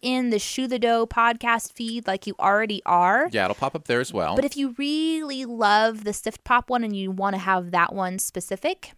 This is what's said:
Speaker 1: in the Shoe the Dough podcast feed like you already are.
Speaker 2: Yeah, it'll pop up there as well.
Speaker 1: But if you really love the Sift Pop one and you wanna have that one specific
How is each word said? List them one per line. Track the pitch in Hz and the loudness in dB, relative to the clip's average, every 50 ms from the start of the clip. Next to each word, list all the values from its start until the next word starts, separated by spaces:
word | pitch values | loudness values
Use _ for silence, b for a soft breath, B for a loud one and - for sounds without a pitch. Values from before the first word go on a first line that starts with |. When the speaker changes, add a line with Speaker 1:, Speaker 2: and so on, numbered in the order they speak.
| - | -4
Speaker 1:
in | 247 254 254 254 240 | -2 0 0 0 0
the | 220 208 | 0 0
Shoe | - - - - 262 | -2 -4 -4 -4 -2
the | 240 247 240 | -2 -2 0
Dough | 240 233 233 233 226 | 2 2 2 2 0
podcast | 226 - 233 226 233 233 233 - 233 233 233 - - - | 0 0 2 2 2 2 0 0 0 0 0 0 -6 -10
feed | - 233 226 226 233 220 196 | -10 -8 -6 -6 -6 -4 -4
like | 190 196 - | -4 -4 -4
you | 208 - - | -8 -6 0
already | - 196 196 208 220 214 208 190 - | 2 4 4 4 2 0 -4 -6 0
are. | - 175 175 175 180 202 247 302 - | 2 4 4 6 6 4 4 2 0
Speaker 2:
Yeah, | 113 107 95 | 0 0 2
it'll | 92 104 | 2 0
pop | - 131 139 - | 0 -2 -4 -4
up | 160 151 | -6 -4
there | - 120 120 | 0 0 0
as | 131 - - | 0 0 -2
well. | 101 85 76 92 | -2 -2 0 2
Speaker 1:
But | - 277 | 0 0
if | 277 - | 0 -2
you | 285 277 262 233 | -2 -4 -4 -4
really | 277 277 285 302 311 320 320 320 311 311 285 277 262 262 | -4 -4 -4 -2 -2 -2 -2 -2 -4 -4 -6 -8 -8 -8
love | 233 240 226 220 202 208 214 220 226 226 214 208 | -8 -4 0 2 4 6 6 4 2 0 -2 -6
the | 208 208 | -6 -6
Sift | - - 220 - - _ | -6 -6 -8 -8 -8 _
Pop | - 247 240 - - | 2 2 2 2 2
one | 254 240 233 | -2 -2 0
and | 214 202 | -2 -2
you | 196 190 190 190 | -4 -4 -4 -4
wanna | 185 196 202 196 190 | -2 -2 -2 -2 -2
have | 180 190 190 185 180 175 | 0 0 0 0 0 0
that | 175 175 170 - - | 2 2 2 2 2
one | 196 185 185 185 190 | -4 -4 -4 -4 -4
specific | - - - 180 - - 196 190 - 311 381 _ - - - | -6 -6 -6 -8 -6 -6 -8 -4 -4 -4 -4 _ -10 -20 -20